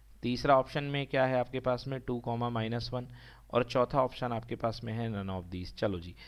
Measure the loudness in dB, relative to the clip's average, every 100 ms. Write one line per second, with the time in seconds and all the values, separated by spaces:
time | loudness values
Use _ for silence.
0 | -20 -6 -2 0 6 6 6 -2 -2 -2
1 | 0 2 4 4 0 0 0 0 -2 -6
2 | -4 -4 -2 -2 0 0 -2 -2 -4 -6
3 | -6 -14 -20 -20 0 2 2 2 4 4
4 | 2 0 -4 -4 -4 -4 -2 -2 -4 -4
5 | -2 -2 -4 -6 -6 -8 -8 -2 -2 -2
6 | -6 -14